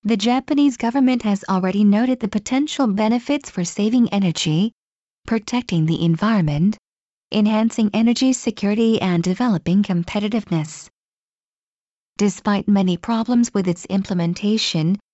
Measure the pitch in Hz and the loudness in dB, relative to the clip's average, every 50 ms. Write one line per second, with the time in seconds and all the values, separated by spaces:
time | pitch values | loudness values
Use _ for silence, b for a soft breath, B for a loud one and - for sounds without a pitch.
0 | - 208 233 202 196 240 247 262 262 - 302 285 285 285 240 - - 233 240 277 | 0 -2 -2 0 0 0 0 0 0 0 0 2 2 2 2 0 -4 -2 2 2
1 | 262 254 254 240 - 214 202 196 - - 190 185 185 185 185 202 208 202 202 208 | 4 4 2 2 0 0 0 0 0 -2 -2 0 0 0 2 4 4 4 4 4
2 | 247 254 254 254 226 202 - 208 - - 254 269 294 302 - - 277 220 190 208 | 2 0 0 -2 -2 -4 -4 -4 -4 -2 -2 -2 -2 -2 -2 0 0 0 2 0
3 | 214 220 233 240 - - - 285 - - - 190 175 170 - - 208 220 233 254 | 2 2 0 0 0 -2 -4 -4 -4 -8 -6 -6 -6 -4 -2 -2 0 2 2 2
4 | 240 - - 202 196 175 156 - - 160 151 165 202 233 _ _ _ _ _ _ | 2 2 2 0 0 0 0 -2 -2 0 0 0 0 -2 _ _ _ _ _ _
5 | _ _ _ _ _ - 226 226 214 - 240 247 240 - 185 165 156 160 165 - | _ _ _ _ _ -4 -4 -4 -2 -4 -4 -4 -4 -2 0 0 0 0 0 0
6 | 170 170 165 160 202 220 226 202 165 151 147 147 170 208 214 - _ _ _ _ | 0 0 0 0 0 0 0 2 0 0 0 0 0 0 0 -2 _ _ _ _
7 | _ _ _ _ _ _ - 214 214 214 220 214 226 226 - - 220 202 - 214 | _ _ _ _ _ _ 0 0 2 2 2 2 0 0 0 0 -2 0 2 2
8 | 226 233 240 - 262 262 254 - - 226 214 - - 202 208 220 233 226 226 - | 2 2 2 2 2 0 0 0 -4 -6 -4 -2 -2 -2 0 2 2 2 2 0
9 | - 185 175 170 170 180 185 - 156 247 202 160 _ - 180 202 208 - 185 170 | 0 0 0 0 0 -2 -2 0 0 0 0 0 _ 2 2 2 2 2 0 -2
10 | 170 - - 208 202 214 226 226 - - 175 160 151 156 - - - - _ _ | -2 -4 -4 -4 -4 -2 -2 -4 -4 -2 -4 -4 -4 -6 -12 -18 -20 -20 _ _
11 | _ _ _ _ _ _ _ _ _ _ _ _ _ _ _ _ _ _ _ _ | _ _ _ _ _ _ _ _ _ _ _ _ _ _ _ _ _ _ _ _
12 | _ _ _ - 202 202 190 - _ 214 202 196 - - 202 196 190 185 175 170 | _ _ _ -2 -2 -2 -2 -2 _ -2 -2 0 0 2 2 2 2 0 -2 -4
13 | - - 233 226 226 247 247 240 240 233 _ 202 180 185 175 - - - 190 196 | -4 -4 -4 -2 -2 0 2 2 2 2 _ -2 -2 -2 -4 -4 -6 -4 -4 -4
14 | 190 - 190 180 170 170 175 - - 208 214 220 - - - 165 156 165 196 202 | -2 -2 -2 -2 0 -2 -2 -2 -2 -2 0 0 -2 -2 -2 0 0 0 -2 -2
15 | _ _ | _ _